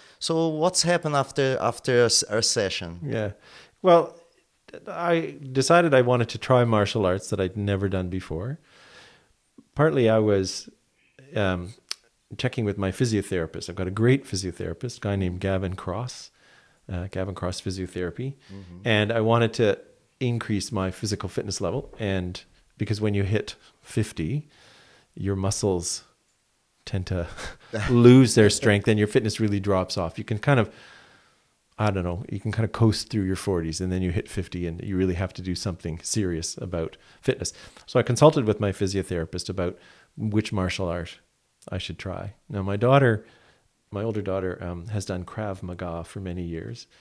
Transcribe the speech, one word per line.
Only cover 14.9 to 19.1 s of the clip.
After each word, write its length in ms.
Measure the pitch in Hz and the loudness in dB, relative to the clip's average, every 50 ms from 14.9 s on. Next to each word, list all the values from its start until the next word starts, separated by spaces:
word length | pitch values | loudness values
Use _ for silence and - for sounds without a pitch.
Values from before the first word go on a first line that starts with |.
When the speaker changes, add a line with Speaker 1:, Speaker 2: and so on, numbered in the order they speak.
| - - | -10 -6
Speaker 2:
a 20 | |
guy 160 | - 104 101 | -4 -2 -2
named 240 | 98 95 90 90 90 | 0 0 -2 -2 -4
Gavin 340 | - 95 95 95 98 92 92 | -2 -2 -2 -2 -2 -4 -6
Cross, 540 | - - 92 87 104 123 127 - - - - _ _ _ _ _ _ _ _ _ _ _ - 92 | -6 -6 -6 -6 -6 -6 -8 -10 -14 -18 -20 _ _ _ _ _ _ _ _ _ _ _ -8 -8
uh, 140 | 87 90 95 | -6 -6 -6
Gavin 240 | - 95 92 98 92 | -6 -6 -6 -6 -6
Cross 280 | - 90 90 90 - - | -6 -6 -6 -6 -6 -6
Physiotherapy. 720 | 104 92 95 92 90 - 90 90 87 87 - 127 135 139 - _ - 98 | -6 -6 -6 -6 -8 -6 -6 -6 -6 -6 -6 -8 -8 -8 -12 _ -20 -20
Speaker 1:
Mm-hmm. 280 | 98 95 90 87 87 101 | -18 -18 -18 -16 -8 -2
Speaker 2:
And 260 | 120 110 104 107 104 | 0 2 2 2 2